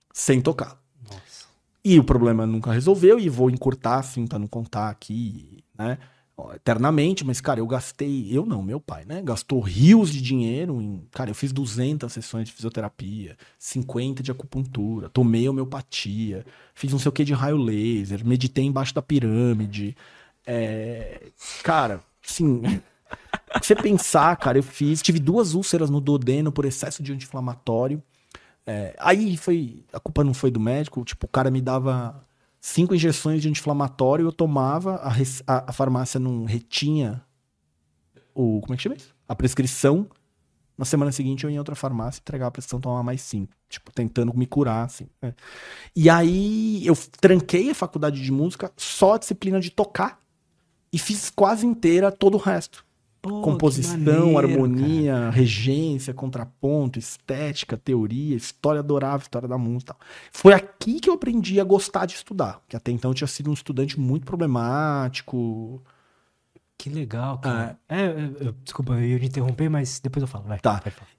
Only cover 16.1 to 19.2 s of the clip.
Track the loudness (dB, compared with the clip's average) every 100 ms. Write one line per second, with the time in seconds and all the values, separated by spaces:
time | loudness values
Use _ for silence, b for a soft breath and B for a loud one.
16.1 | -4 -6 -6 -12 B B -10 -4 0 0
17.1 | 0 0 0 0 0 0 0 0 0 -2
18.1 | -4 0 0 0 0 0 0 -2 -4 0
19.1 | 0